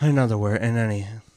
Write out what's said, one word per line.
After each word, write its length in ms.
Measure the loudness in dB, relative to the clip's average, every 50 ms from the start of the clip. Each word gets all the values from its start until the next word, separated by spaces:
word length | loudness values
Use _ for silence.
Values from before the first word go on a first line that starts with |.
In 180 | 0 2 4 4
other 200 | 2 2 0 0
words, 240 | 0 0 0 0 0
in 140 | 0 0
any 300 | 0 0 0 -2 -4 -6 -8 -12 -16 -18 -20 _